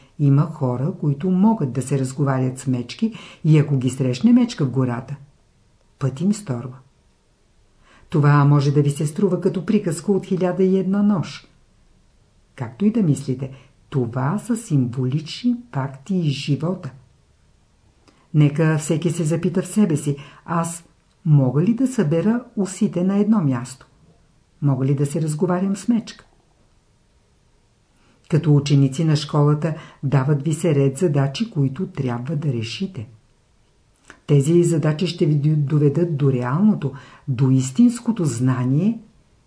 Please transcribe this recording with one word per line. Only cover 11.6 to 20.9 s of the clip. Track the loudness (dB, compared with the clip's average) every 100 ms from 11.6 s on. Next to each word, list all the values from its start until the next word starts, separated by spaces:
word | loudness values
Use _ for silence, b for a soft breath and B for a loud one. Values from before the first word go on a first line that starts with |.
| _ _ _ _ _ _ _ _ _
Както | -12 -10 -2
и | 0
да | 2
мислите, | 2 0 -2 -6 -8 B B B -6
това | -4 -2 -2 -2 -4
са | -4 -6
символични | -2 0 0 -2 -2 -4 -6 -4 -4 -4 -6
факти | -8 -8 -8 -4
из | -2 -2
живота. | -2 -2 -2 -2 -6 -10 -18 _ _ _ _ _ _ _ _ _ _ _ b b
Нека | 2 2 2 0 0
всеки | -2 -4 -2
се | -2
запита | -2 -2 -2 -4
в | -2
себе | 0 0 0
си, | -2 -6 B B
аз | B -4 -4 -8 -18